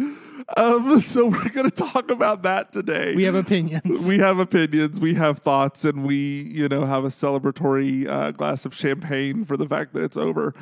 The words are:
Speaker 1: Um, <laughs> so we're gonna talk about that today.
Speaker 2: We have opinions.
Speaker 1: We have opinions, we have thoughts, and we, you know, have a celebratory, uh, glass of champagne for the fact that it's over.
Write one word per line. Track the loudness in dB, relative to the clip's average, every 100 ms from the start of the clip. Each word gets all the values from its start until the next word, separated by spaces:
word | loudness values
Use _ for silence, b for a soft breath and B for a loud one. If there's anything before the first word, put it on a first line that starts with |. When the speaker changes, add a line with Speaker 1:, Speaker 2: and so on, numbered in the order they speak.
| -8 -8 -18 -18 -6 0
Speaker 1:
Um, | 2 2 4 4
<laughs> |
so | 4 2 2
we're | 2 -2
gonna | 0 0
talk | 0 -2 -2 -2
about | 0 0 0
that | 0 -2 -2
today. | -6 -4 -2 0 2
Speaker 2:
We |
have | 2 2
opinions. | 0 0 0 -2 -2 -2 2
Speaker 1:
We | 4
have | 4 4
opinions, | 2 2 2 2 0 0
we | 0 2
have | 2 2
thoughts, | 2 2 2 0 -2
and | -2
we, | -2 -2 -2 -6 -8
you | -2 0
know, | 0 0
have | 0
a | -2
celebratory, | -2 -2 0 -2 -2 0 0 0 -2 -2
uh, | -4 -4
glass | -4 -4 -4 -8
of |
champagne | -6 -4 -4 -4 -4 -4 -4 -4
for | -4
the | -2
fact | -4 -4
that | -6
it's | -6 -4
over. | -2 -2 -4 -6